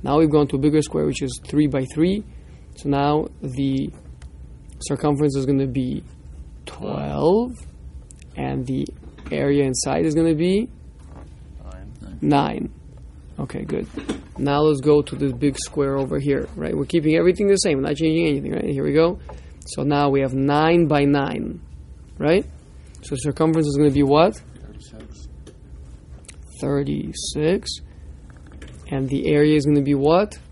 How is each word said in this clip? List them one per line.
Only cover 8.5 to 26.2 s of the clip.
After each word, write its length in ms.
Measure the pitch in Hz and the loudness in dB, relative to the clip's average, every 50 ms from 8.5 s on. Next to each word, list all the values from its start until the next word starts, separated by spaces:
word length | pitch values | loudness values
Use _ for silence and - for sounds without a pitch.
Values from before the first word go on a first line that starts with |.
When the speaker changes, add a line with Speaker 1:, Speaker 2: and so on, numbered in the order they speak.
| 135 135 123 | -4 -4 -4
Speaker 1:
the 220 | 127 131 131 139 - - - - - - - - - | -4 -4 -4 -4 -6 -8 -14 -20 -20 -20 -18 -10 -6
area 320 | 160 147 139 143 143 143 139 | -4 -2 0 2 2 2 2
inside 420 | 135 127 - - 139 135 160 170 | 0 0 -2 -2 0 0 0 0
is 80 | 160 147 | 2 2
gonna 200 | 160 165 165 160 | 2 2 2 2
be 340 | 147 170 180 190 208 233 - - - - - - - - - - - - - - - - - - - - | 2 2 2 2 0 0 -4 -10 -18 -20 -20 -20 -20 -20 -18 -18 -18 -18 -18 -20 -20 -20 -18 -18 -16 -16
Speaker 2:
Nine. 560 | 95 95 92 95 - - - - - - - | -14 -14 -14 -16 -16 -16 -16 -14 -14 -10 -4
Speaker 1:
Nine. 520 | 147 147 147 139 147 - - - - - - - - - - - - - - - - - - - | 2 4 4 4 4 2 -2 -4 -6 -8 -10 -14 -20 -20 -18 -18 -18 -18 -20 -20 -20 -16 -10 -10
Okay, 240 | 139 - - - - | -10 -8 -8 -8 -6
good. 240 | - - - - - - - - - - - - - - | -4 -4 -6 -6 -6 -10 -12 -8 -8 -8 -8 -10 -14 -8
Now 240 | - 135 143 143 147 | -4 -2 0 2 4
let's 200 | 151 156 151 135 | 4 4 2 2
go 200 | 127 151 147 147 | 4 6 6 6
to 140 | 143 - - | 4 0 -4
this 160 | 131 143 139 | -2 -2 -2
big 240 | 123 120 147 143 135 | 0 0 0 0 0
square 400 | - - - - 151 143 139 135 | -2 -10 -6 -2 -2 0 0 0
over 220 | 139 135 131 147 143 | -2 -2 -2 -2 -2
here, 280 | 139 143 139 135 - - - | 0 0 0 0 -2 -6 -6
right? 200 | 175 156 - - | -6 -4 -4 -2
We're 100 | 151 139 | -2 -2
keeping 300 | - - 170 147 156 156 | 0 0 0 2 4 2
everything 320 | 170 170 180 180 185 208 | 4 4 4 4 4 4
the 80 | 196 196 | 4 4
same, 220 | 190 - 196 147 | 4 4 2 2
we're 100 | 135 135 | 2 0
not 80 | 156 151 | -2 0
changing 320 | 143 165 160 156 165 170 | 0 2 2 2 2 2
anything, 240 | 156 143 135 139 - | 2 0 0 -2 -4
right? 140 | - - - | -4 -4 -2
Here 180 | - 139 135 147 | -2 -2 -2 0
we 100 | 147 139 | 2 4
go. 260 | 156 165 170 190 - - - - - - - - - - | 4 4 4 2 -2 -10 -16 -16 -16 -18 -18 -20 -18 -16
So 160 | - - - 135 | -12 -6 -2 0
now 260 | 147 147 143 143 143 | 2 2 4 4 4
we 120 | 135 139 | 4 2
have 120 | 135 131 131 | 2 2 0
nine 540 | 135 135 143 143 147 156 165 170 175 170 | 0 2 2 4 4 4 6 6 6 4
by 180 | 143 151 143 143 | 4 4 4 4
nine, 560 | 143 143 143 139 - 156 - - - - - - - - - - - - - - - - | 4 4 2 2 -2 -4 -6 -6 -6 -8 -10 -14 -18 -18 -18 -18 -18 -20 -20 -20 -20 -8
right? 280 | - - 147 165 202 277 - - - - - - - - - - - - | -2 2 2 2 2 2 -2 -12 -18 -20 -20 -20 -20 -20 -20 -20 -18 -10
So 120 | - 147 | -8 -8
circumference 500 | 131 120 147 127 - 160 160 160 160 156 | -4 -2 -4 0 2 2 4 4 2 2
is 100 | 147 139 | 2 2
gonna 140 | 139 151 147 | 4 4 4
be 120 | 131 143 143 | 6 4 4
what? 320 | 135 143 151 170 208 220 | 6 6 6 6 4 2
Speaker 2:
Thirty-six. 920 | - - - - - - - - - - - - 110 - - - - - - - - - - - - - - - - - - - - - - - - | -4 -14 -20 -18 -18 -18 -18 -18 -18 -18 -18 -18 -18 -18 -18 -18 -16 -16 -18 -16 -18 -20 -20 -20 -20 -20 -20 -18 -18 -18 -18 -18 -20 -20 -20 -20 -20